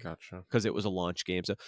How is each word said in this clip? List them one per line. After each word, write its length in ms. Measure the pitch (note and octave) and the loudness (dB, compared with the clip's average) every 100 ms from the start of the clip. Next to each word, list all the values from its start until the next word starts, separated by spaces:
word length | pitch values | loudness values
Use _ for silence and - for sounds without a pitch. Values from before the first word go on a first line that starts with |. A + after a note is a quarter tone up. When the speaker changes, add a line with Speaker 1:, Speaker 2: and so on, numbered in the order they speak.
Speaker 1:
Gotcha. 420 | E2+ E2 - F2+ - | -10 -10 -10 -14 0
Speaker 2:
'cause 140 | A#2+ G#2 | 2 4
it 80 | |
was 100 | - | 2
a 60 | G2+ | 2
launch 340 | F#2 F2 F2+ - | 2 0 0 0
game. 180 | F2+ | 0
So 120 | F2 G2 | 2 -2